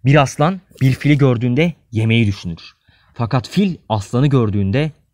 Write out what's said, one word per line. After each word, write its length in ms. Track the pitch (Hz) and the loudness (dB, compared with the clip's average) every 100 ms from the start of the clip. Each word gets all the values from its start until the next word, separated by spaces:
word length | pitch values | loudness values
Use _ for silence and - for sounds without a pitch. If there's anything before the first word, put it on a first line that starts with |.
Bir 180 | 127 147 | 4 4
aslan 380 | 135 - 151 190 _ - | 2 0 -2 -2 _ -2
bir 120 | 131 | -2
fili 260 | 123 143 147 | 0 0 2
gördüğünde 540 | 139 120 123 123 170 - _ | 2 2 0 0 -2 -4 _
yemeği 340 | 110 113 113 107 | -2 0 2 0
düşünür. 480 | 98 92 82 - _ _ _ _ | -2 -10 -12 -16 _ _ _ _
Fakat 340 | - 113 131 110 | -8 -4 -4 -2
fil 280 | - 202 165 _ | -2 -2 -4 _
aslanı 380 | 110 - 123 143 | -6 -2 0 2
gördüğünde 680 | 135 110 101 98 123 151 - _ | 2 0 0 -2 -2 -4 -8 _